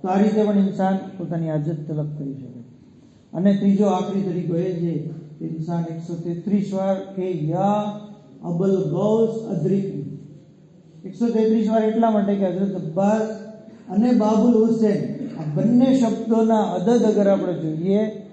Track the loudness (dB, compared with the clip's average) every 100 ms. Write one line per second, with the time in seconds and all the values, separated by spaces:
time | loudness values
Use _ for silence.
0 | 0 2 4 4 2 4 2 2 0 0
1 | -4 -10 -6 -4 -2 -2 -2 -6 -6 -6
2 | -6 -6 -10 -10 -14 -16 -20 -20 -20 -20
3 | -20 _ _ 0 2 4 2 4 4 2
4 | -2 -2 -2 -2 -2 -2 -2 -2 -2 -4
5 | -6 -12 -16 -12 -8 -6 -4 -4 -4 -8
6 | -10 -8 -6 -6 -2 -2 0 -2 -2 -2
7 | -4 -6 -4 -4 -2 0 0 0 -2 -8
8 | -14 -20 -20 -14 -6 0 2 2 0 0
9 | 2 2 2 -2 -6 -2 0 0 -2 -8
10 | -10 -12 -16 -20 -20 -20 -20 -20 -20 -18
11 | -16 -2 0 2 2 2 2 2 2 2
12 | 2 2 0 0 0 0 -2 -4 -6 0
13 | 2 2 -2 -8 -14 -18 -20 -20 -4 0
14 | 2 4 4 4 4 4 4 4 2 2
15 | -2 -6 -10 -8 -4 0 4 4 6 4
16 | 2 0 0 2 4 4 2 0 2 4
17 | 4 4 4 2 0 -4 -4 -4 0 0
18 | 0 -6 -16